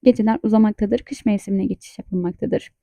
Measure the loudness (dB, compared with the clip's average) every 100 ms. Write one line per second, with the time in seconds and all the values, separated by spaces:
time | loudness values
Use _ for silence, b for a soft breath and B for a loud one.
0 | 4 4 0 0 0 2 2 2 -2 -4
1 | -6 -6 -4 -4 -2 -4 -2 -6 -12 -20
2 | -8 -6 -6 -6 -6 -6 -8 _